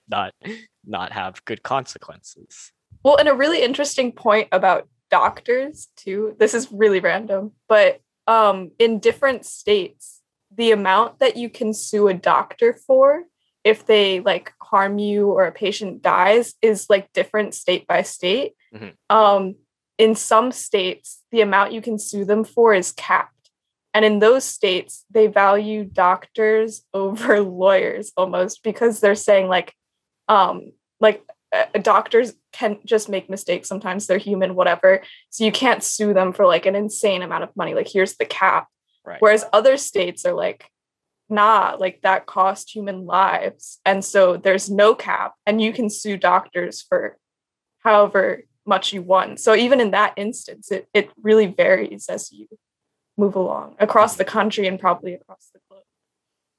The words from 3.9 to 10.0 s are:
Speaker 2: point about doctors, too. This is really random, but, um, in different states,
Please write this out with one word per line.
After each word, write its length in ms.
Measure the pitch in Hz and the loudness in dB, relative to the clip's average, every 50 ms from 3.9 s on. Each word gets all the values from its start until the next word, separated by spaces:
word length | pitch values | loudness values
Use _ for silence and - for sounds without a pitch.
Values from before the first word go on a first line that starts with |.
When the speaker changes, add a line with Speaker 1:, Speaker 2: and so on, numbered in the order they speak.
| - - 254 240 | -2 -4 -4 -4
Speaker 2:
point 360 | - - - 226 208 220 214 - | -4 -4 0 0 0 0 0 0
about 360 | - 190 185 190 170 - - _ _ _ _ - | -2 0 2 2 0 0 -4 _ _ _ _ 0
doctors, 760 | 190 170 - 202 - - - - 240 254 269 294 311 - - - _ | 0 2 2 0 -2 -4 -6 -4 -4 -4 -4 -6 -10 -16 -20 -20 _
too. 400 | _ - 196 190 202 220 214 214 | _ -12 -10 -8 -6 -6 -6 -2
This 160 | - 214 208 233 | 0 0 0 0
is 180 | 233 262 - | -2 -6 -6
really 280 | 214 196 220 214 196 185 | -2 0 2 2 2 2
random, 540 | 185 175 165 196 226 208 196 190 202 214 - _ _ | 0 0 -2 -2 -4 -4 -6 -6 -6 -8 -14 _ _
but, 320 | - 220 208 202 185 180 - _ _ _ _ - | 2 4 4 4 4 2 -2 _ _ _ _ -2
um, 440 | - 226 226 214 208 190 190 185 175 _ | 0 2 4 4 2 2 -2 -6 -6 _
in 220 | - 226 226 226 202 | 0 2 2 2 0
different 440 | - 226 233 - 285 269 254 214 - | 0 -2 0 0 0 -2 -2 -2 -8
states, 760 | - - - - 208 208 202 175 - _ _ | -16 -18 -8 -2 0 0 0 -2 -4 _ _